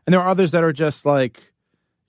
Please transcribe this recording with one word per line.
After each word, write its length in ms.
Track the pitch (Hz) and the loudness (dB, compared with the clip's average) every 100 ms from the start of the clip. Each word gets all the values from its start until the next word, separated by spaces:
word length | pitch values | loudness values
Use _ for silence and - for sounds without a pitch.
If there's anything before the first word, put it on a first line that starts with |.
| - | 0
And 80 | |
there 80 | 180 | 0
are 80 | 180 | 2
others 220 | 190 180 | 0 0
that 120 | 175 | 0
are 100 | 165 | 0
just, 320 | 143 156 - 147 | 0 -4 -2 -2
like, 460 | 143 127 - _ _ _ _ _ _ | 0 -2 -6 _ _ _ _ _ _